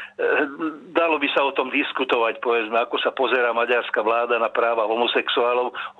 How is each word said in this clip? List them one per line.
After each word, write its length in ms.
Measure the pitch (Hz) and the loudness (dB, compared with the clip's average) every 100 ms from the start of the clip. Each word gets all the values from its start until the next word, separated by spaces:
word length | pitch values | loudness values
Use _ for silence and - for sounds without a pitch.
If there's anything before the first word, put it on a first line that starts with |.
| - - - - 147 147 160 151 175 | -12 -2 0 2 0 -4 -6 -8 -4
dalo 320 | 170 170 151 | 0 2 2
by 60 | 143 | 0
sa 160 | 165 139 | 2 0
o 80 | |
tom 160 | 139 127 | 0 -2
diskutovať, 720 | 135 139 139 131 123 113 - | -2 -2 -2 0 2 0 0
povedzme, 320 | 123 117 107 113 | 0 0 2 0
ako 160 | 117 139 | 0 -2
sa 120 | 120 | -2
pozerá 400 | - 120 127 120 | 0 0 2 2
maďarská 480 | 117 120 120 - 117 | 2 0 -2 -2 0
vláda 360 | 107 117 120 117 | 2 2 2 0
na 80 | 113 | 0
práva 360 | 120 117 117 107 | 2 2 2 0
homosexuálov, 800 | 117 123 127 - 135 120 123 127 - - | 0 2 0 0 0 2 2 -2 -4 -8